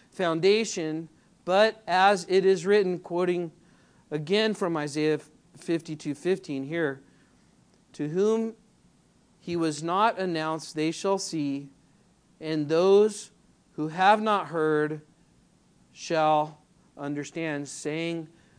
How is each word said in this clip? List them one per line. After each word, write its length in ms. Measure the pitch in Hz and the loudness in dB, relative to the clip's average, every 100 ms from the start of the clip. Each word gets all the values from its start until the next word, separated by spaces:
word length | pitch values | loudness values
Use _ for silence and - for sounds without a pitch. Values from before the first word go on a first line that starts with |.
| _ | _
foundation, 960 | - 170 165 185 214 214 196 156 156 165 _ _ _ | -4 -2 2 4 4 2 -4 -4 -6 -10 _ _ _
but 380 | - 190 220 214 - | 0 4 4 0 -2
as 400 | 185 196 196 170 | 4 4 4 2
it 160 | 185 | 4
is 220 | 190 185 180 | 4 2 4
written," 320 | 208 185 175 | 2 2 -2
quoting 540 | - 175 180 175 165 - _ _ _ _ - | -4 -2 0 -2 -4 -10 _ _ _ _ -8
again 440 | 151 151 202 220 | -6 -2 0 0
from 220 | 202 185 160 | 0 -2 -2
Isaiah 440 | 147 151 151 151 - _ _ - | -4 -2 0 0 -4 _ _ -12
fifty-two 580 | - 165 165 151 151 | -4 -4 -4 -10 -8
fifteen 500 | 135 175 190 175 135 | -6 -4 -4 -4 -8
here, 360 | 135 170 151 135 - _ _ _ _ _ _ _ _ | -6 -4 -4 -4 -14 _ _ _ _ _ _ _ _
"To 160 | - 151 | -8 -4
whom 480 | 175 208 226 226 220 _ _ _ _ _ _ _ _ | 0 0 0 -2 -8 _ _ _ _ _ _ _ _
he 180 | - 170 | -6 -2
was 260 | 165 147 | -2 -2
not 360 | 165 185 226 190 | -2 2 2 0
announced, 560 | 185 165 156 160 - | -2 -2 -4 -6 -6
they 160 | 151 160 | -4 -4
shall 280 | 165 196 196 | -2 -2 -2
see, 500 | - 165 143 139 143 _ _ _ _ _ _ - | -2 -4 -4 -4 -10 _ _ _ _ _ _ -14
and 280 | 156 156 147 | -6 -4 0
those 600 | 160 190 196 214 202 - _ _ _ _ | 2 6 6 6 0 -16 _ _ _ _
who 160 | - 156 | -8 -6
have 340 | 160 190 214 | 2 4 4
not 260 | 220 202 147 | 4 0 -2
heard 540 | 165 156 151 151 151 - _ _ _ _ _ _ _ _ | -2 0 2 0 -4 -14 _ _ _ _ _ _ _ _
shall 640 | - - 160 156 151 151 151 _ _ _ - | -14 -2 2 4 2 0 -6 _ _ _ -12
understand," 720 | 143 147 143 170 160 143 139 | -8 -8 -8 -8 -6 -6 -8
saying, 600 | - 147 160 170 165 156 _ _ | -10 -8 -6 -6 -6 -10 _ _